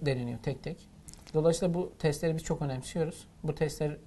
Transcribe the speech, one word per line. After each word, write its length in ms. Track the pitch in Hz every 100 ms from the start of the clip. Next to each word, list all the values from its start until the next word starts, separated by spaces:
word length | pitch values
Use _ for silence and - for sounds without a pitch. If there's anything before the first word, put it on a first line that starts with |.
deneniyor 380 | 143 127 120 117
tek 200 | 147 131
tek. 140 | 147 170 - - - - -
Dolayısıyla 400 | 156 160 165 180
bu 180 | 170 180 -
testleri 380 | 156 147 165 160
biz 60 |
çok 180 | 160 165
önemsiyoruz. 640 | 143 131 - 175 160 - - -
Bu 120 | 151 147
testler 360 | 156 - 151 156